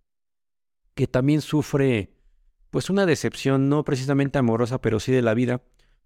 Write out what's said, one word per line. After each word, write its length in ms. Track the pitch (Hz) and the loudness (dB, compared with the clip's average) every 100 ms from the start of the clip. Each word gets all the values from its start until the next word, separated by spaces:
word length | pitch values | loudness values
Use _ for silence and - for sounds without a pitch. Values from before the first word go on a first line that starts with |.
| _ _ _ _ _ _ _ _ _ | _ _ _ _ _ _ _ _ _
que 140 | - 127 | -4 -2
también 340 | 127 135 151 | 0 2 0
sufre, 720 | - 151 - 143 135 113 95 _ _ _ _ _ _ | 0 -2 0 0 2 0 -4 _ _ _ _ _ _
pues, 200 | - - | -6 -2
una 160 | 196 190 | 0 2
decepción, 640 | 139 113 - 135 135 139 | 2 -2 -4 0 2 2
no 140 | 147 | 0
precisamente 540 | 147 135 135 139 139 143 | 0 -4 0 0 0 0
amorosa, 420 | 120 113 120 127 | 0 2 0 -2
pero 180 | 113 107 | -2 -2
sí 120 | - | 0
de 100 | 127 | 0
la 120 | 113 | 2
vida, 280 | 110 123 123 - _ _ _ | 0 0 -2 -8 _ _ _